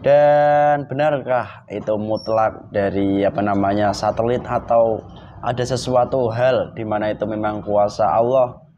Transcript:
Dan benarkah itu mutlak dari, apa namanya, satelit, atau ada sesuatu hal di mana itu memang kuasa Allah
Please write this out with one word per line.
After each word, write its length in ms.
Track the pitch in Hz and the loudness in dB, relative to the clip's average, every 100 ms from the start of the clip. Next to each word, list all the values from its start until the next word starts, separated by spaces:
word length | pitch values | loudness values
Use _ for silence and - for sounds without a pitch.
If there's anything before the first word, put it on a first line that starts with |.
Dan 800 | 139 143 147 147 147 147 147 147 139 | 4 6 6 6 4 4 4 2 -2
benarkah 720 | 135 151 143 120 123 104 - - | -2 0 0 0 -2 -2 -12 -10
itu 240 | 101 104 107 | -8 -4 -4
mutlak 720 | 107 107 110 110 110 - - | -2 -4 -2 0 0 -2 -6
dari, 480 | 107 98 95 98 98 | -2 -2 0 0 2
apa 180 | 98 90 | 0 0
namanya, 540 | 104 98 98 101 104 | -2 0 0 0 0
satelit, 480 | 98 107 110 117 123 | 0 -4 -2 -2 -2
atau 580 | 123 120 - 117 113 110 - - - - | -4 -6 0 2 2 -2 -8 -20 -20 -10
ada 220 | 113 120 | -6 -4
sesuatu 680 | 123 127 - 127 120 135 120 | -4 -4 0 0 2 0 -2
hal 400 | 113 127 120 82 | 0 0 0 -2
di 80 | - | -8
mana 320 | 107 104 107 | -6 -2 -2
itu 100 | 107 107 | -4 -4
memang 320 | 107 107 107 | -4 -4 -6
kuasa 480 | 101 104 104 - 107 | -2 0 0 0 0
Allah 480 | 98 120 131 123 - - | 2 2 2 0 -4 -20